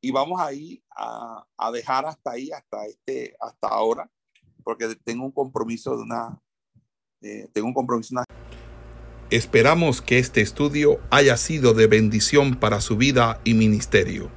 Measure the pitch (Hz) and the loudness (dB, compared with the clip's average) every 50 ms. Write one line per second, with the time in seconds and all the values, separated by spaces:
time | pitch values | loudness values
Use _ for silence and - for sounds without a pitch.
0 | - 127 127 131 139 156 180 180 175 151 139 143 151 170 180 - _ _ _ - | -6 -2 -2 -2 -2 -2 -4 -6 -6 -6 -6 -12 -14 -18 -20 -20 _ _ _ -12
1 | 104 113 113 113 117 113 113 107 - _ _ _ 110 113 117 120 117 - - 135 | -12 -12 -12 -14 -14 -16 -18 -18 -20 _ _ _ -8 -6 -6 -8 -6 -4 -4 -2
2 | 139 156 156 _ _ 139 120 123 131 147 165 139 _ _ - 104 104 107 - _ | -2 -6 -10 _ _ -10 -10 -10 -12 -12 -14 -16 _ _ -14 -12 -12 -14 -16 _
3 | _ - 135 131 - 101 110 _ 113 113 _ _ - - 107 107 110 113 117 - | _ -10 -10 -10 -10 -12 _ _ -14 -14 _ _ -6 -4 -2 -2 0 -2 -2 -4
4 | - _ _ _ _ _ _ _ _ _ _ _ - - 117 113 117 113 113 _ | -6 _ _ _ _ _ _ _ _ _ _ _ -10 -10 -8 -6 -6 -8 -8 _
5 | _ - 117 120 131 135 135 147 139 131 131 127 117 113 117 113 - 135 131 117 | _ -10 -8 -8 -8 -8 -4 -6 -6 -4 -4 -6 -6 -6 -6 -8 -6 -8 -8 -8
6 | 110 113 123 117 117 113 - - _ _ _ _ _ _ _ _ _ _ _ _ | -8 -8 -8 -8 -8 -10 -14 -20 _ _ _ _ _ _ _ _ _ _ _ _
7 | _ _ _ _ - 104 104 104 101 - _ 107 107 120 127 135 127 123 123 117 | _ _ _ _ -16 -14 -14 -14 -16 -8 _ -6 -6 -4 -4 -4 -4 -2 -4 -4
8 | 110 - 127 127 120 _ - - - - - - - - - - - - - - | -4 -6 -8 -8 -8 _ -12 -20 -20 -20 -20 -20 -20 -20 -20 -20 -20 -20 -20 -20
9 | - - - - - - - 120 - - - 110 113 139 160 170 170 156 127 - | -20 -20 -20 -20 -6 -2 -2 -2 -2 2 4 6 6 6 4 4 2 2 0 -2
10 | - - 123 123 123 123 - 127 107 104 - - 143 147 143 147 147 147 147 - | -2 0 2 2 2 2 2 0 0 0 0 -2 -2 -2 0 2 4 4 4 2
11 | - - - 139 143 135 120 117 - - 160 156 131 120 110 113 110 107 107 110 | 0 2 4 6 6 6 4 2 0 -4 -2 2 4 4 6 6 6 6 6 6
12 | 110 107 107 107 104 - - 147 139 139 127 123 - 107 104 101 98 - 110 104 | 4 2 2 0 0 4 4 4 4 4 0 0 0 0 0 0 -2 -2 0 0
13 | 123 139 135 127 117 113 110 - - 117 117 110 110 110 104 101 - - - 104 | 2 2 4 2 2 2 0 -2 0 2 2 4 4 4 2 2 -2 2 2 2
14 | 95 95 92 82 - - - | 2 2 -4 -8 -10 -12 -14